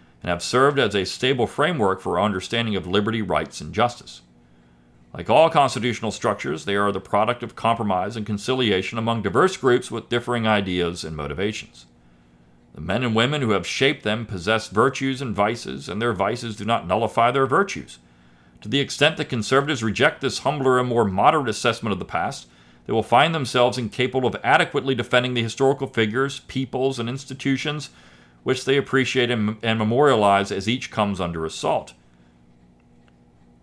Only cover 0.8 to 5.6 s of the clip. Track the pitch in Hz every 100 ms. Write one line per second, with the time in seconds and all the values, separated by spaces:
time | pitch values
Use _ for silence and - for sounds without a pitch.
0.8 | 110 101 90 - 127 135 110 - 151 160
1.8 | 101 95 92 87 104 104 - 117 117 98
2.8 | 87 98 107 113 95 78 80 - 76 87
3.8 | 120 - - - _ _ _ _ _ _
4.8 | _ _ _ - 85 127 160 160